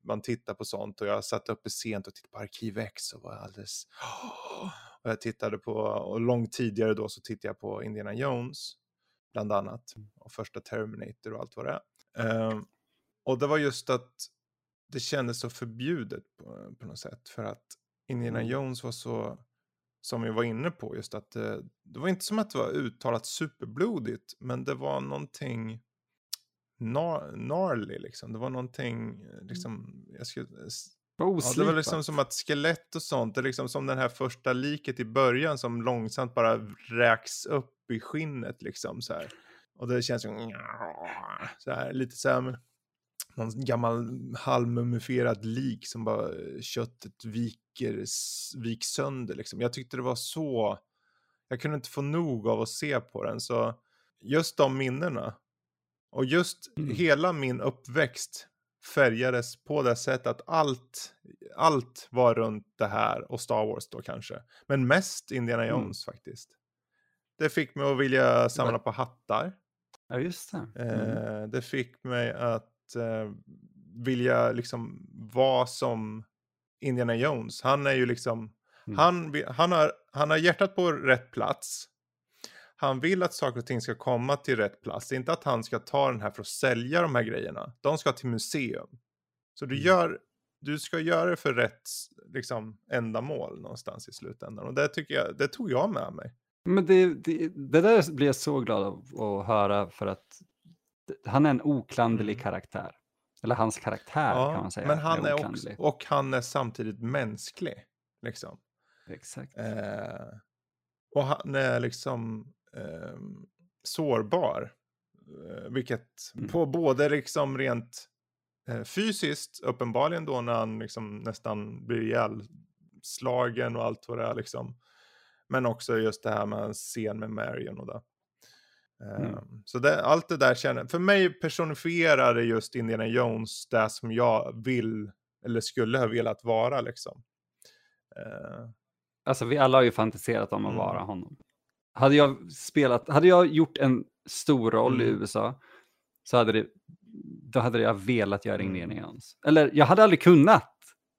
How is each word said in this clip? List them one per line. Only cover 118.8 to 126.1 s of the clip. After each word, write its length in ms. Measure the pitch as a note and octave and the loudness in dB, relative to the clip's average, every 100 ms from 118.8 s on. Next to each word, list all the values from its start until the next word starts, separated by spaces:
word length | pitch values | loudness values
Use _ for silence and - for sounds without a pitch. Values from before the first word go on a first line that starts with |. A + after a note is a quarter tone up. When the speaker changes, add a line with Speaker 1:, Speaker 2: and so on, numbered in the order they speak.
Speaker 1:
fysiskt, 760 | A2+ - A3 G#3 D#3 D3 - - | -6 -2 -2 0 -2 -4 -10 -8
uppenbarligen 640 | C3 B2 A#2+ A#2 D3 E3+ | -6 -4 -2 0 0 0
då 160 | D#3 C3 | -4 -4
när 120 | A#2+ | 0
han 240 | A#2 A2+ A2 | -2 -2 -6
liksom 400 | A2 - G#2+ G#2 | -10 -10 -10 -8
nästan 680 | A2+ G#2+ A2+ G#2+ F#2+ - A2+ | -10 -8 -6 -6 -8 -12 -4
blir 160 | A2+ | -2
ihjälslagen 1700 | A2 A#2 G#2+ A2 G#2+ - - _ _ _ - - B2+ B2 B2 A#2 A#2+ A#2 | 0 0 0 -4 -12 -20 -20 _ _ _ -14 -6 -2 0 0 0 -4 -2
och 80 | |
allt 200 | A#2 A2+ - | -4 -4 -8
vad 100 | A#2 | -4
det 60 | |
är, 100 | A#2 | -4
liksom. 440 | A2+ - B2+ B2 B2 _ _ _ _ _ _ _ | -4 -6 -8 -10 -14 _ _ _ _ _ _ _
Men 180 | C3 B2 | 0 0
också 320 | A2 - A2+ | -2 -2 2
just 240 | A2 | 2